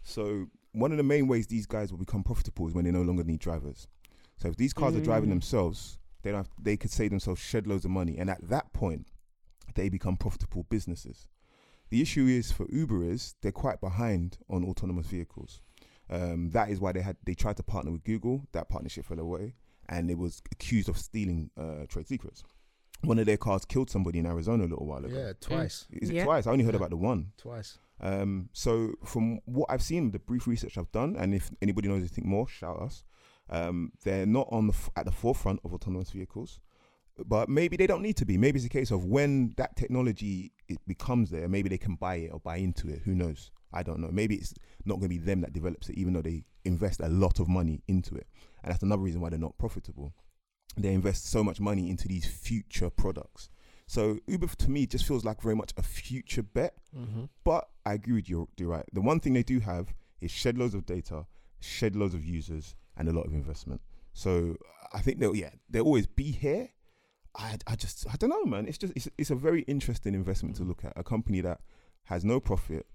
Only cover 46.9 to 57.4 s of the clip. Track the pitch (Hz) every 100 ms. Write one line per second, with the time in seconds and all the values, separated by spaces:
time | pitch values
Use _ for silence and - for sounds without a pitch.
46.9 | - 80 90 92 - 85 90 85 76 -
47.9 | 95 - - - - - - - 87 98
48.9 | 101 95 85 85 80 80 - 117 - -
49.9 | 69 71 - - _ _ _ _ - 98
50.9 | 95 95 98 - 113 104 90 101 101 87
51.9 | 92 90 92 - - - 113 - - 87
52.9 | - 95 - - - - - - - -
53.9 | 123 107 107 - 185 165 - - 143 127
54.9 | 127 - 135 110 107 113 110 - - -
55.9 | - - 127 - 123 104 - 165 - -
56.9 | 143 117 110 135 -